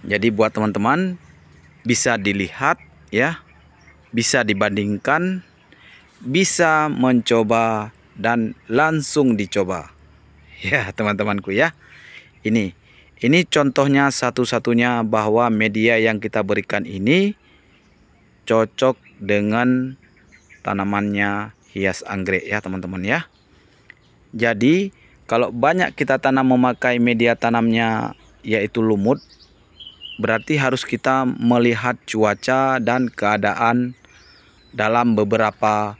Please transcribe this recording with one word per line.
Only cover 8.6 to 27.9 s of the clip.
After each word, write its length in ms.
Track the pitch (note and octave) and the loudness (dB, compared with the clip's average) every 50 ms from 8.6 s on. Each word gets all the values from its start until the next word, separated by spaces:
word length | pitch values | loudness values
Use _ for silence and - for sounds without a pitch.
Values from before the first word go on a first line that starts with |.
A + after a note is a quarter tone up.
| _ | _
langsung 720 | - A2+ C3 D3+ D#3+ D#3+ D#3 C#3 - - D3+ C#3 B2+ A2+ G2+ | -2 0 0 2 2 0 -2 -4 -2 0 2 2 2 2 0
dicoba. 480 | G2+ F#2 - G#2 F#2+ F2+ F#2 E2+ D2 | -2 -2 -2 -2 -2 -2 -4 -8 -8
<laughs> 80 | - - _ - - _ _ _ _ _ - - - - - | -14 -20 _ -20 -20 _ _ _ _ _ -20 -20 -20 -20 -10
Ya, 320 | - - - C3+ A#2 G2 | -4 -2 -2 -2 -2 -4
teman-temanku, 640 | F#2+ - A2 G#2 G#2 G2 G#2 G#2 G2+ G2+ G2 G2 G2 | -6 -4 -2 -2 -2 -2 -2 -2 -2 -4 -4 -4 -2
ya. 160 | G#2+ D3+ E3 - _ - - - - - - - - - - _ _ - | 0 0 -2 -2 _ -20 -20 -20 -20 -20 -20 -20 -20 -20 -20 _ _ -2
Ini, 320 | G#2+ A2 A#2 G2+ F#2 F2+ _ _ _ - - - _ _ - - | 0 0 0 0 -2 -8 _ _ _ -20 -20 -20 _ _ -2 0
ini 160 | A#2+ D3+ F3 F3 | 2 2 2 2
contohnya 640 | - - D3+ C#3+ C#3 B2 - C3+ C#3+ C#3 C#3 C#3 C#3 | 2 0 0 0 2 2 2 2 2 4 2 2 2
satu-satunya 960 | B2+ - - B2 A#2+ - B2 - B2 A#2 A#2 A#2+ A#2+ A#2 A#2+ B2 B2 A#2 A2+ | 0 -2 -4 -2 0 -2 -2 0 -2 -2 0 0 2 2 2 2 0 -2 -2
bahwa 400 | G#2+ A2 A2 G#2+ G#2+ G#2+ A2+ A#2+ | 0 0 0 0 2 2 2 2
media 480 | A#2+ A2+ G#2 A2 A2 G#2 A2 A2 A#2 A#2 | 2 2 0 0 0 0 2 2 2 4
yang 240 | A2+ A2 A2+ A2 G#2 | 4 2 2 0 -2
kita 240 | G2 G#2+ - A2 G#2 | -6 -4 -4 -4 -2
berikan 400 | F#2+ G#2 G#2 G2+ - - G#2 A#2+ | 0 -2 -4 -2 -4 -4 -4 -4
ini 560 | - G2+ F#2+ G2 A#2 D3+ F#3 G3 G3+ G#3 _ _ _ _ _ _ _ _ _ _ _ _ _ _ _ _ _ _ _ _ _ _ | -6 -8 -4 0 2 2 2 2 0 -4 _ _ _ _ _ _ _ _ _ _ _ _ _ _ _ _ _ _ _ _ _ _
cocok 560 | - A2+ A2+ A2+ A2 _ - C3 C3 C3 _ _ - - - G2+ | 0 2 2 2 0 _ 0 0 0 0 _ _ -20 -18 -12 -4
dengan 720 | G2 G#2 G#2 G#2 G#2 G#2+ A#2 B2 B2+ B2+ B2+ B2+ C3 C3 _ _ _ _ _ _ _ - _ _ _ - - | -2 0 0 0 0 0 0 2 2 0 0 -2 -6 -10 _ _ _ _ _ _ _ -20 _ _ _ -20 -12
tanamannya 960 | _ G#2 G#2 G2 G2 G2+ G2+ G2+ G2+ G#2 G2+ G2+ G2+ G2+ G2+ G2+ G#2 G#2+ - _ _ _ | _ -6 -4 -4 -4 -2 -2 -2 -2 -2 0 0 0 -2 -2 -4 -8 -10 -14 _ _ _
hias 320 | - - G2 F#2+ F2 - - | -8 -4 -2 -2 -2 -4 -10
anggrek, 400 | - G2+ F#2+ F#2 F#2 F#2+ F2+ - | -8 -8 -6 -4 -2 -2 -4 -2
ya, 160 | - G2+ G#2+ | -4 -6 -6
teman-teman, 400 | - F#2+ F#2+ F#2+ F#2 F2+ F#2+ F#2 F#2 | -4 -6 -8 -8 -8 -8 -8 -6 -4
ya. 240 | G2+ C3 E3+ E3 _ _ _ _ _ _ _ _ _ _ _ _ _ - _ _ _ _ _ _ _ - | -4 -4 -4 -4 _ _ _ _ _ _ _ _ _ _ _ _ _ -20 _ _ _ _ _ _ _ -6
Jadi, 560 | A2 A#2 A#2 A2+ G2+ A#2 C3+ E3 F#3 G3+ G3 _ _ _ - - _ _ - | -2 -2 -2 0 2 2 2 2 2 0 -4 _ _ _ -20 -20 _ _ -2
kalau 240 | A2+ A#2 B2 F#2 A#2 | 0 0 0 0 -2
banyak 400 | A#2+ A#2+ D3 E3+ F#3 F3 D3 - | 0 0 2 2 2 -2 -2 -2
kita 240 | - D3 - C3+ B2+ | -6 -2 -2 -2 0
tanam 320 | - C#3 C3 C3+ C3 C3 | 2 0 2 2 4 4
memakai 480 | B2+ B2 B2+ B2+ B2 - - B2+ B2 A#2+ | 4 4 4 2 0 0 0 0 2 2
media 400 | A#2+ B2 A#2+ A2 A#2+ A#2 A#2 - | 2 2 2 4 4 2 2 2
tanamnya 800 | - A#2 A#2 A#2 A2+ A#2 A2+ A2+ A#2 A2+ | 0 0 2 2 2 2 2 2 0 0